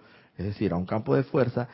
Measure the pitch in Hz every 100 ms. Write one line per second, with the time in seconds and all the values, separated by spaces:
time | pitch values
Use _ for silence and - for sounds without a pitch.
0 | - - _ - 95 98 98 85 92 110
1 | 135 139 131 147 120 120 120